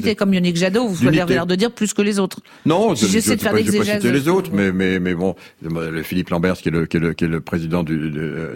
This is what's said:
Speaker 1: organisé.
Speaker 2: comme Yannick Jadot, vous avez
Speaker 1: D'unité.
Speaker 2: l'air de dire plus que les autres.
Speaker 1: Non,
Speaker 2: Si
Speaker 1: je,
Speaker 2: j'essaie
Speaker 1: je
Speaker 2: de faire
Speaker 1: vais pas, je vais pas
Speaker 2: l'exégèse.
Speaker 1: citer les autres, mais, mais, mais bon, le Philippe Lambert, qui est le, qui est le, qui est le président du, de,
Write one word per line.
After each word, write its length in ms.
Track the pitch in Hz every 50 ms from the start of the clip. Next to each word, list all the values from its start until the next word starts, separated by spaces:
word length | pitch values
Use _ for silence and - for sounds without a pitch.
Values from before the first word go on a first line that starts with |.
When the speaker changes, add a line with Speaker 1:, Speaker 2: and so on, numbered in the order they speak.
| 233 226
Speaker 1:
organisé. 40 | 208
Speaker 2:
comme 180 | - 208 196 190
Yannick 220 | 180 180 180 170
Jadot, 300 | 170 185 190 190 233 254
vous 200 | 220 185 160 -
avez 100 | - 156
Speaker 1:
D'unité. 160 | 170 180 170 180
Speaker 2:
l'air 120 | 170 175
de 80 | 175 180
dire 160 | 185 226 233 240
plus 220 | - 214 202 -
que 80 | - 208
les 160 | 202 214 202
autres. 220 | 190 180 - - - - - - -
Speaker 1:
Non, 280 | 143 160 185 220 226 170
Speaker 2:
Si 120 | 107 214
Speaker 1:
je, 60 | 190 190
Speaker 2:
j'essaie 180 | 226 214 214 -
Speaker 1:
je 40 |
Speaker 2:
de 40 | 208
faire 120 | - 110 208
Speaker 1:
vais 60 | 214 220
pas, 40 |
je 40 | 107 -
vais 60 | 208
pas 60 | 208
Speaker 2:
l'exégèse. 180 | - - - -
Speaker 1:
citer 100 | 120 127
les 160 | 143 135 165
autres, 220 | 180 190 180 170 104
mais, 180 | 101 101 95 92
mais, 280 | 95 95 92 95 92
mais 140 | 90 90 90
bon, 200 | 82 92 95 87 - - - - _ 80
le 400 | 80 82 82 82 80 80 80 78
Philippe 260 | - 85 92 85 -
Lambert, 280 | 90 85 85 92 90
qui 120 | - - 85
est 40 | 80
le, 120 | 85 82
qui 120 | - - 82
est 20 |
le, 140 | 82 82 78
qui 100 | - 87
est 40 | 82
le 120 | 82 80
président 420 | - - - 87 82 80 82 87 87
du, 280 | 76 80 76 76 80
de, 400 | 73 76 78 76 76 76 82 69 60